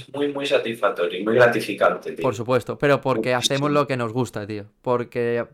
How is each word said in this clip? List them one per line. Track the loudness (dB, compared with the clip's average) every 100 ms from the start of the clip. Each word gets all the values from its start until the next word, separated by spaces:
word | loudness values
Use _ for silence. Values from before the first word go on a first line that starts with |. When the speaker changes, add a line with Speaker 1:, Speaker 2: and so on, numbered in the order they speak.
| -8
Speaker 1:
muy, | -4 -2
muy | -2 0
satisfactorio | 0 0 -2 -2 0 -2 -2
y |
muy | 0 4
gratificante, | 6 4 -4 0 2 2 -6
tío. | -4 -4
Speaker 2:
Por | -2
supuesto, | 0 0 -2 -2
pero | 2 2
porque | 2 0 0 0
Speaker 1:
Muchísimo. |
Speaker 2:
hacemos | 0 0 2
lo | 2 2
que | -2
nos | -2
gusta, | -2 -4 -4 -8
tío. | -10 -10 _
Porque | -2 0 0 -2 0 -2 -4